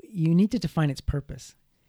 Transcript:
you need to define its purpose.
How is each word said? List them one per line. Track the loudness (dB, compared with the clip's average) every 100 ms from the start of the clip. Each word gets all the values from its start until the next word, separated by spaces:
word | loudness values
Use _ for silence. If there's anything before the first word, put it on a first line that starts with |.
you | -12 -2 2
need | 4 4
to | 0
define | -4 0 -2
its | -2
purpose. | -4 -6 -6 -14 -18 -20 _ _